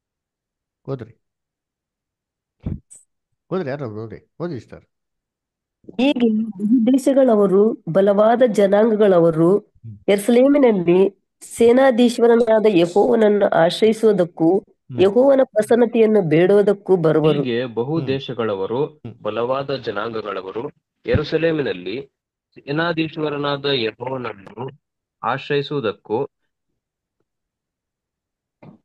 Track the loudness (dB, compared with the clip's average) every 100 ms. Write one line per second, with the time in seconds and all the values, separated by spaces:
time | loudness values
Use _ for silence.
0 | _ _ _ _ _ _ _ _ -14 -12
1 | -14 _ _ _ _ _ _ _ _ _
2 | _ _ _ _ _ _ -12 -12 _ -20
3 | _ _ _ _ _ -8 -6 -8 -10 -12
4 | -14 -16 _ -14 -12 -12 -14 -20 _ _
5 | _ _ _ _ _ _ _ _ -14 -2
6 | -2 2 0 0 -4 -6 0 2 4 2
7 | 2 2 4 4 4 4 2 0 -4 0
8 | 2 4 2 4 2 2 2 2 2 2
9 | 4 4 4 2 2 2 -2 _ -20 -8
10 | -2 0 2 4 4 4 2 2 2 2
11 | 2 -2 _ _ -12 0 4 4 4 4
12 | 2 2 2 2 2 2 2 2 2 2
13 | 2 2 2 2 0 2 0 2 0 2
14 | 2 2 -2 0 0 0 -4 _ -10 0
15 | 2 4 2 2 0 -2 0 0 0 2
16 | 2 2 2 2 4 2 2 -2 -2 0
17 | 0 0 0 0 -2 -4 -6 -6 -6 -6
18 | -4 -6 -8 -6 -6 -4 -4 -4 -6 -10
19 | -20 -12 -10 -6 -4 -4 -6 -8 -8 -8
20 | -8 -8 -10 -10 -10 -12 -12 -16 _ _
21 | -4 -4 -2 -2 -2 -2 -4 -8 -10 -12
22 | -14 _ _ _ _ -20 -10 -6 -4 -4
23 | -6 -6 -8 -6 -6 -6 -4 -4 -4 -8
24 | -10 -10 -10 -14 -18 -16 -16 -16 _ _
25 | _ _ -8 -6 -4 -6 -4 -6 -6 -8
26 | -6 -6 -6 _ _ _ _ _ _ _
27 | _ _ _ _ _ _ _ _ _ _
28 | _ _ _ _ _ _ -20 -20